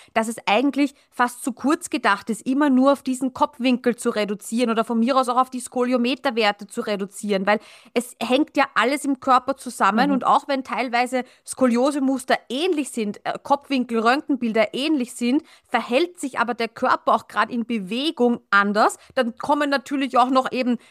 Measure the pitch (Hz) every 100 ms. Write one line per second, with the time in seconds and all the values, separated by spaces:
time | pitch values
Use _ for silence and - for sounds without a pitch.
0 | - 226 226 226 - 208 277 262 285 -
1 | _ - 247 - - - 262 339 - -
2 | 214 202 - 208 - 269 294 254 269 277
3 | - 254 262 - 294 - 247 247 247 220
4 | 240 220 202 208 - 226 240 226 220 226
5 | 233 262 247 247 254 254 - 254 247 254
6 | 240 269 277 226 208 202 202 - 220 202
7 | 202 - 208 196 196 214 - - - 240
8 | - - 226 262 302 294 262 - 233 285
9 | 277 269 269 247 254 269 247 - 202 214
10 | 285 269 - 220 - 269 269 220 247 240
11 | 247 254 240 _ - - 254 233 269 285
12 | 262 269 - 233 - 254 370 311 262 -
13 | 208 - - - - 285 - 269 247 226
14 | 220 269 - 277 233 220 214 240 294 302
15 | 240 - 240 285 - - _ 233 220 247
16 | 349 - 269 - 233 233 226 - 247 311
17 | - 226 - 240 226 240 220 233 180 226
18 | 302 285 240 240 - 202 202 208 294 -
19 | - - 233 - - 294 294 277 - 277
20 | 277 247 247 262 - 247 247 233 _